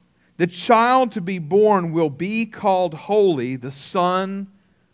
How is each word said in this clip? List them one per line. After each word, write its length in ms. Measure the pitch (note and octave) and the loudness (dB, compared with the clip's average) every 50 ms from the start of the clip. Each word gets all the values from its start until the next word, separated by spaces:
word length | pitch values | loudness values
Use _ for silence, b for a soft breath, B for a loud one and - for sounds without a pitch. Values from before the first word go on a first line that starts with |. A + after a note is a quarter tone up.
| _ _ _ _ _ _ _ - | _ _ _ _ _ _ _ -4
the 100 | F3+ F3 | -4 -4
child 640 | - - - - A#3 A3 A#3 B3 B3+ C4 B3+ A3+ | -4 -4 2 2 4 4 4 4 4 2 2 0
to 80 | - G#3+ | -4 -6
be 180 | E3+ F#3+ F#3+ F3+ | -6 -6 -6 -6
born 540 | D#3 C#3+ F#3 G#3 G#3+ G#3+ G#3 F#3 F3 E3 | -4 0 2 4 4 4 4 2 0 0
will 180 | D#3 E3+ E3 D3+ | 0 0 0 0
be 340 | C3+ C#3+ F3 G3+ A3 A3+ A3+ | -2 -4 -6 -4 -2 -4 -4
called 480 | A3+ - - G#3 G3+ F#3+ F#3 F#3 E3+ | -4 -6 -4 0 0 2 2 0 -2
holy, 600 | D#3 D3 - - G#3 G#3+ G3+ F#3+ D#3+ B2+ A#2+ B2+ C3 | -4 -8 -6 0 2 4 4 4 2 0 -2 -4 -6
the 160 | B2+ B2 C#3+ | -8 -10 -12
Son 800 | C3+ - - - - F#3 F3 F3+ F#3 F#3 F#3+ F#3+ G3 G3 G3 - _ _ _ _ _ _ _ _ | -12 -12 -10 -6 -2 0 0 0 0 -2 -4 -6 -8 -10 -12 -14 _ _ _ _ _ _ _ _